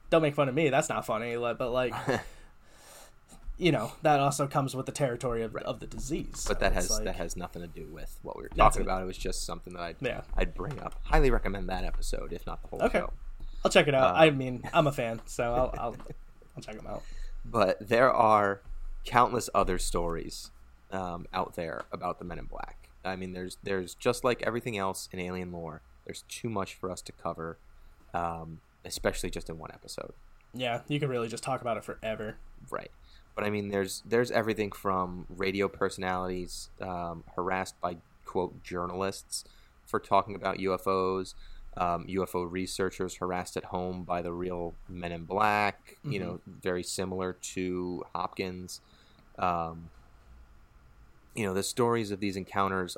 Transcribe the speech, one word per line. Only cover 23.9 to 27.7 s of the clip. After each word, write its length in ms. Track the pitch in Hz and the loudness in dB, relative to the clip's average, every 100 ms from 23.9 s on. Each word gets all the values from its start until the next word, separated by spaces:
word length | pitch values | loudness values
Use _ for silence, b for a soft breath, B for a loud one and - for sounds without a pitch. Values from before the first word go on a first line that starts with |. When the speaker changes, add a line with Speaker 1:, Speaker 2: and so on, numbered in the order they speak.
Speaker 2:
just 280 | - 123 120 | 0 0 2
like 200 | 131 117 | 2 2
everything 340 | - 113 123 104 | 0 -2 -2 -2
else 300 | 95 92 - | -2 -2 -8
in 60 | 92 | -6
alien 320 | 90 92 90 | -4 -4 -6
lore, 320 | 87 82 78 - - | -8 -10 -12 -16 -18
there's 180 | - - - | -14 -14 -12
too 200 | - 120 | -8 -4
much 260 | 107 92 | -2 -4
for 160 | - 92 | -6 -8
us 100 | 87 | -6
to 100 | - | -10
cover, 440 | - - 82 82 82 - | -8 -6 -6 -6 -10 -16